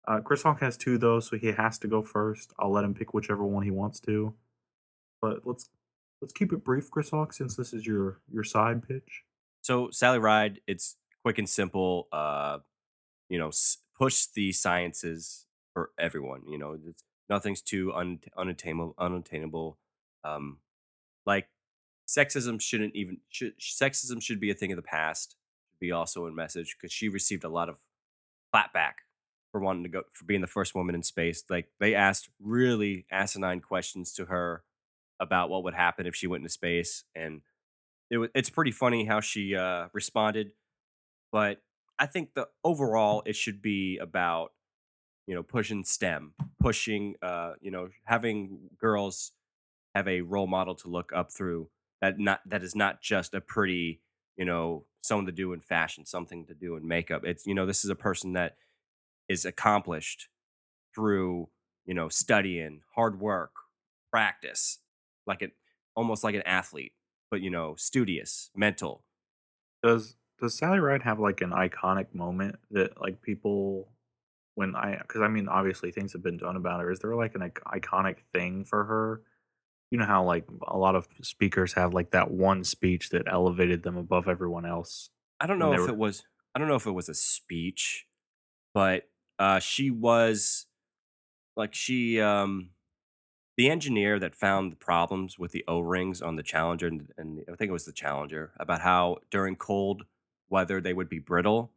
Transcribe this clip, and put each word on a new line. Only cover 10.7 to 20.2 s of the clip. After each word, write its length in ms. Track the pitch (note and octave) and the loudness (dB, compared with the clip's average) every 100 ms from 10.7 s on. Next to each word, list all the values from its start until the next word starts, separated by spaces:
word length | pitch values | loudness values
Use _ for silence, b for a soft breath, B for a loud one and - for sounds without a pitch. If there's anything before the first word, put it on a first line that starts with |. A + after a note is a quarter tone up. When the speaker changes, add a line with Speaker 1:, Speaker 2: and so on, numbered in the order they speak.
| F#2 - - _ _ | -6 -6 -10 _ _
Speaker 2:
quick 160 | A#2+ A2 | -2 0
and 100 | G2+ | 0
simple. 600 | - F#2+ G2 F#2 F2+ - | 0 0 0 0 0 -2
Uh, 460 | D#2 D2+ C#2+ D2 C#2+ _ _ _ _ _ _ _ | -4 -2 -2 -2 -6 _ _ _ _ _ _ _
you 80 | F2+ | -4
know, 100 | D#2 | -2
s-, 300 | - - - _ _ | 0 0 -2 _ _
push 280 | C3 - - | 2 4 0
the 260 | - G2 | 0 0
sciences 920 | F#2 F#2 F2 F2 - E2+ E2 E2 - _ _ _ | 0 2 2 0 -4 -6 -8 -10 -14 _ _ _
for 200 | F2+ - - | -8 -8 -4
everyone. 440 | E2+ D#2+ C2 C2 - | -4 -4 -8 -12 -10
You 120 | D2 | -10
know, 200 | D2 D#2 D#2+ | -8 -10 -14
it's, 160 | E2 _ _ - | -20 _ _ -2
nothing's 320 | G2+ G#2 F#2+ | -2 0 -4
too 320 | - G2+ F#2 | -2 -2 -2
un-, 260 | F2 F2+ E2+ - - | -2 -4 -6 -10 -6
unattainable, 580 | F#2 D#2+ E2+ D#2+ E2+ - | -6 -6 -6 -4 -6 -4
unattainable. 800 | F2+ F2+ E2 D#2 D#2 D#2+ D#2+ D#2 _ _ _ _ | -2 -2 -6 -8 -6 -6 -8 -10 _ _ _ _